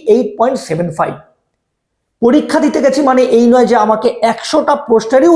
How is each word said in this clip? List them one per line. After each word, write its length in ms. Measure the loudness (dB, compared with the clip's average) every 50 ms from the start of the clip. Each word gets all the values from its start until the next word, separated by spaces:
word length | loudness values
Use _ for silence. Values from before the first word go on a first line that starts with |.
| 0 0 0
এইট 140 | 2 0 -2 -4 -2
পয়েন্ট 200 | -2 -2 -2 -4 -6 -6
সেভেন 200 | -6 -6 -6 -6 -4 -4
ফাইভ। 160 | -6 -6 -6 -12 -18 _ _ _ _ _ _ _ _ _ _ _ _ _ _ _ _ _ _ -2
পরীক্ষা 380 | 0 2 2 2 0 0 -2 -2 0
দিতে 140 | 0 -2 0
গেছি 180 | 0 0 0 0 0 0
মানে 120 | 2 2 2 2 2 2
এই 80 | 4 4
নয় 160 | 4 4 2 2
যে 40 | 2 0 0
আমাকে 220 | 0 0 0 -2 -4 -4 -2 -2 -2
একশোটা 420 | -2 -4 -6 -4 -2 -2 0 0 -2 -2 -2 0
প্রশ্নেরই 440 | 0 0 0 2 2 2 4 4 4